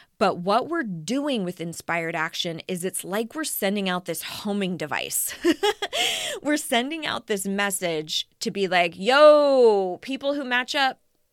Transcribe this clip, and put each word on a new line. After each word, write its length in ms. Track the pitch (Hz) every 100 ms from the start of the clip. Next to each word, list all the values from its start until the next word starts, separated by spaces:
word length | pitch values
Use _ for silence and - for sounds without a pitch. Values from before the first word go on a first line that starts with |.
| _ _
But 200 | 196 170
what 300 | 180 214 269
we're 140 | 339
doing 640 | 240 170 156 262 294 247
with 160 | 175 -
inspired 560 | 170 156 - 170 165 165
action 460 | 160 - 180 165 -
is 180 | 180 180
it's 180 | 175
like 300 | 165 202 226
we're 100 | 311
sending 420 | 302 - 196 208 190
out 200 | 180 180
this 160 | 165
homing 560 | - - 208 202 185 170
device. 560 | 151 107 64 - - - 339 - 415 427 403
<laughs> 540 | - 740 679 - 494
We're 140 | 277 302
sending 500 | - 240 262 320 302
out 200 | - -
this 200 | 202 196
message 800 | 196 202 196 175 160 156 - - _
to 100 | 233
be 180 | 196 185
like, 260 | 180 175 175
"Yo, 1000 | 190 277 302 302 285 269 240 202 185 175
people 320 | - 269 277
who 100 | 285
match 300 | 254 247 247
up 260 | 294 269 - _ _ _